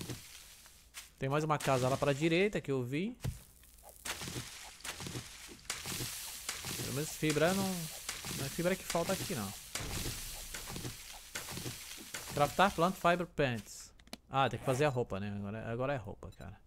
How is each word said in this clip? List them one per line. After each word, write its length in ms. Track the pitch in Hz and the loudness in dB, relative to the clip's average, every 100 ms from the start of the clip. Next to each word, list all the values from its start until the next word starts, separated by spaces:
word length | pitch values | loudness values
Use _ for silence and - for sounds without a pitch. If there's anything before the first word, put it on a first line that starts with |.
| - - - - - - - - - - - - | -8 -10 -12 -16 -16 -18 -20 -20 -16 -16 -14 -4
Tem 100 | 135 | 0
mais 140 | 147 | 2
uma 160 | 160 147 | 4 2
casa 300 | - 131 127 | 4 4 6
lá 80 | 135 | 4
pra 160 | 143 | 4
direita 480 | 139 165 165 208 185 | 4 4 6 4 2
que 100 | - | 0
eu 120 | 135 | 0
vi. 360 | 123 147 214 254 - - - - - - - - - - - 120 - - - - - - - - - - - - - - - - - - - - - - - - | 2 0 -2 -2 -4 -4 -10 -20 -20 -20 -20 -12 -8 -6 -6 -6 -8 -10 -14 -12 -10 -8 -6 -6 -8 -12 -14 -12 -8 -6 -4 -4 -4 -6 -8 -8 -6 -6 -4 -2
Pelo 120 | 110 | -2
menos 160 | 131 151 | 0 -2
fibra 440 | - 156 147 165 | 0 4 6 6
não, 100 | 196 | 6
não 840 | 190 180 160 - - - - 143 135 | 2 0 -4 -8 -8 -6 -4 -4 -2
é 20 | |
fibra 260 | - 175 185 | 2 2 2
que 80 | |
falta 300 | - 170 170 | 2 2 2
aqui, 200 | 190 - | 0 0
não. 160 | 147 98 - - - - - - - - - - - - - - - - - - - - - - - - - - - - | -2 -2 -4 -8 -6 -4 -2 -2 -4 -6 -8 -8 -10 -8 -6 -6 -8 -12 -14 -10 -8 -6 -6 -6 -8 -10 -12 -10 -10 -2
Craftar 400 | 151 143 - 196 | 2 4 6 4
plant 200 | 165 170 | 6 4
fiber 320 | - 175 180 170 | 6 4 4 2
pants. 640 | - 135 117 - - - - - - - | 2 2 2 -4 -14 -16 -18 -16 -16 -2
Ah, 220 | 135 131 | 4 4
tem 80 | 113 | 2
que 80 | 135 | 2
fazer 180 | 127 | 4
a 60 | 151 | 4
roupa, 280 | 123 117 95 | 4 0 0
né? 160 | 104 101 | -2 -4
Agora, 340 | 101 110 113 | -4 -4 -2
agora 200 | 117 131 | 0 0
é 20 | 135 | 0
roupa, 340 | 98 - 98 - | -4 -10 -12 -12
cara. 240 | 90 101 | -12 -14